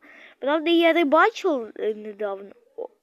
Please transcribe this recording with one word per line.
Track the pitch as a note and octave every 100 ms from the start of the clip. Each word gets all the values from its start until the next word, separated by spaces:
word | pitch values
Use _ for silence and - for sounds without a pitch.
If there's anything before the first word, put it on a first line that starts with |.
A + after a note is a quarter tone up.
| - - - -
Правда, | C4 D#4+ D#4
я | E4+ E4
рибачив, | E4 D4 D#4 G4+ - F#4+ C4+ A3 -
е, | G#3
недавно. | G#3+ G#3+ G3+ G#3 G3 G3 - _ -
О. | - _